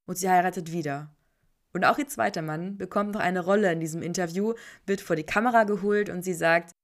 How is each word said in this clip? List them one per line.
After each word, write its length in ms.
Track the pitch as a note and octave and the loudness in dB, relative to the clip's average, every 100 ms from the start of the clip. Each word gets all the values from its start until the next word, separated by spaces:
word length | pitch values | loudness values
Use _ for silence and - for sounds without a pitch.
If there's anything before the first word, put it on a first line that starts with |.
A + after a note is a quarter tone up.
| - | -12
und 100 | F3 | -4
sie 120 | F#3+ | 4
heiratet 420 | F3+ F3+ F#3 E3 | 4 4 -2 -6
wieder. 420 | E3 D3 C#3+ D3+ _ _ _ _ _ _ | -6 -4 -6 -10 _ _ _ _ _ _
Und 100 | - | 0
auch 160 | - A#3+ | 2 2
ihr 80 | C#4+ | -2
zweiter 340 | - G#3+ G3 | -2 -2 -2
Mann 360 | D#3 D#3 F3+ G3 | -4 -4 -6 -8
bekommt 340 | F#3+ G#3 G#3 | -6 -4 -2
noch 80 | G#3 | -2
eine 240 | F3+ F#3 | 0 0
Rolle 280 | F3 G3+ G3 | 2 2 4
in 100 | E3 | 2
diesem 200 | D#3+ E3 | -2 -4
Interview, 520 | D#3+ F3 F3 E3+ G#3 A3+ - - - | -4 -4 -4 -2 -2 -4 -10 -12 -4
wird 160 | G3 | -4
vor 160 | - E3 | 0 -2
die 80 | D3+ | 0
Kamera 400 | G#3 A#3+ A#3 G#3+ | 0 4 4 4
geholt 440 | G#3 G3+ G#3 G#3 | 2 2 0 0
und 140 | F3+ | -4
sie 100 | F#3 | -4
sagt, 380 | E3 E3 E3 F3 - | 0 2 2 0 -10